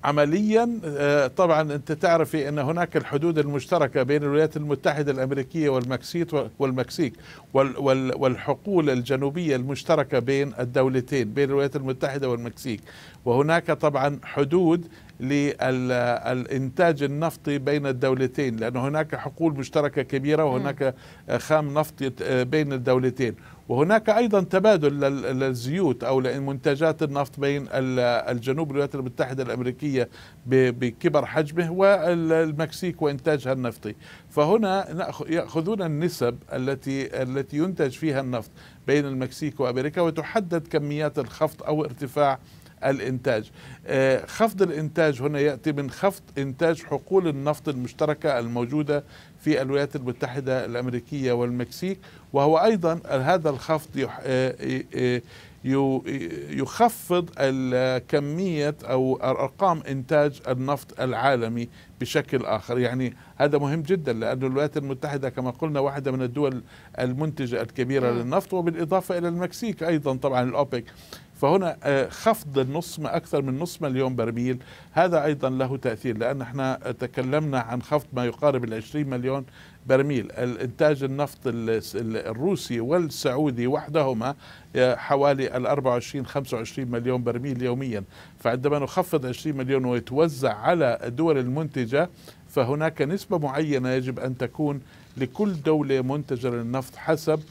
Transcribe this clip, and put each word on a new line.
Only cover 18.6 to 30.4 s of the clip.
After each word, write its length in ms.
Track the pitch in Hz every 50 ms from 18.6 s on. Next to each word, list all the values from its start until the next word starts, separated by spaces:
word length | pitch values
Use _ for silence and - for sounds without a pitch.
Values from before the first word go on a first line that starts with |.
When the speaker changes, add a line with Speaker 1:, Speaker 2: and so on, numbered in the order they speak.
| 110 117 123 127
Speaker 1:
هناك 380 | 123 139 147 156 156 151 -
حقول 380 | 127 - 143 - - 165 165 151
مشتركة 480 | 135 135 123 - 160 147 143 135 147
كبيرة، 420 | 131 - - 139 135 143 151 151 160
Speaker 2:
مم. 60 | 147
Speaker 1:
وهناك، 460 | 127 127 131 139 135 139 143 131 127 - - - - - - -
آه، 80 | - 120
خام 360 | - - 156 156 151 143 139 151
نفط 220 | 156 151 - -
يت-، 200 | 135 135 127 -
آه، 220 | 90 92 135 127 127
بين 300 | 123 135 156 151 143 139
الدولتين، 640 | 131 123 131 127 127 127 131 123 - 131 117 104 - - - - - - -
وهناك 400 | 107 123 147 170 208 220 214 -
أيضا 320 | 208 214 247 233 202 202
تبادل 580 | 185 156 - 190 185 220 214 180 147 143 139 143
لل-، 400 | 139 139 139 139 107 120 135 131
للزيوت 640 | 135 135 131 123 117 127 147 185 196 156 123 - -
أو 160 | 117 135 135
لمنتجات 840 | 131 127 120 139 139 139 139 135 - 160 143 135 160 160 156 160 160
النفط 360 | 147 139 143 143 131 - -
بين 220 | 139 139 143 143 139 -
ال-، 280 | - 135 131 131 127 127 123 120 120 113 - - 127
الجنوب، 360 | 123 113 127 131 151 165 151
الولايات 240 | 135 139 143 139 -
المتحدة 480 | 143 131 127 123 - 143 127 131 131 131
الأمريكية 680 | 120 113 117 123 123 127 123 - 151 135 135 120 - - - - - - -